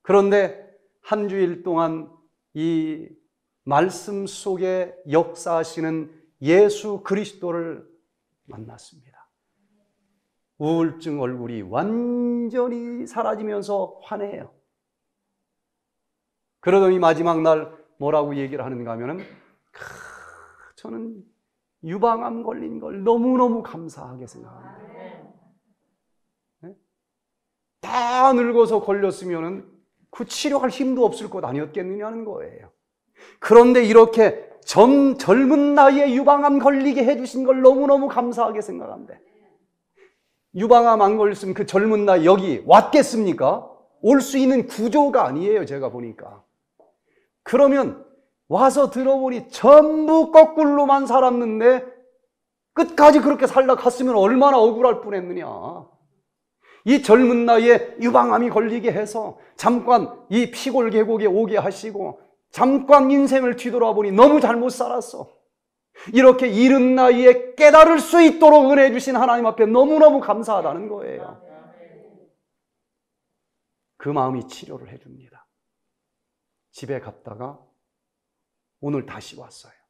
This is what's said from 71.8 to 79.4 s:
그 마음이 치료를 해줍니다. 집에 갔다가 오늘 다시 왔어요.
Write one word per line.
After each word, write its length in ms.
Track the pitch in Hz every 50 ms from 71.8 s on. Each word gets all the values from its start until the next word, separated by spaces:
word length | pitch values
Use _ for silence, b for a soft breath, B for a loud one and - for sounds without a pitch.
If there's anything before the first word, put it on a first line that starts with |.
| - _ - - - - _ _ _ _ _ _ _ _ _ _ _ _ _ _ _ _ _ _ _ _ _ _ _ _ _ _ _ _ _ _ _ _ _ _ _ _ _
그 120 | _ - 143
마음이 380 | 143 143 131 131 131 123 110
치료를 420 | - - - - - 147 123 - - -
해줍니다. 520 | - _ 127 127 131 127 123 _ _ _ _ _ _ _ _ _ _ _ _ _ _ _ _ _ _ _ _ _ _ _ _ _ _ _ _
집에 280 | _ - - 123 139 127
갔다가 600 | - 110 - _ _ 123 104 107 123 139 143 _ _ _ _ _ _ _ _ _ _ _ _ _ _ _ _ _ _ _ _ _ _ _ _ _
오늘 260 | 143 143 147 135 120
다시 320 | - - 107 - - -
왔어요. 360 | -